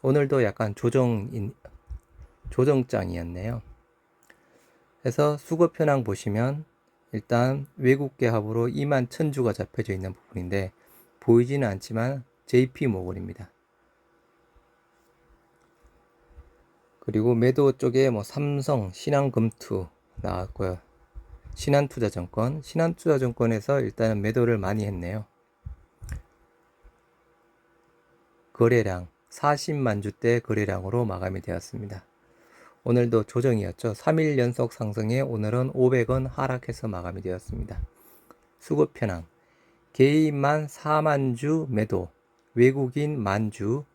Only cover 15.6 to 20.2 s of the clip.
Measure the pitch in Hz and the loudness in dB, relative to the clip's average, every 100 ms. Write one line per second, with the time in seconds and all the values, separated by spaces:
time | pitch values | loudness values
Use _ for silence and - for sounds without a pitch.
15.6 | _ _ _ _ _ _ _ - - _ | _ _ _ _ _ _ _ -20 -20 _
16.6 | _ _ _ _ - 107 113 120 123 127 | _ _ _ _ -4 0 2 4 4 4
17.6 | 139 131 131 123 135 113 101 - 147 143 | 2 2 0 2 2 2 -4 -4 -2 -2
18.6 | 135 135 98 90 - 143 139 120 113 - | 0 -2 -2 -6 -2 0 2 2 0 -2
19.6 | - 101 87 _ _ - | -6 -6 -6 _ _ -10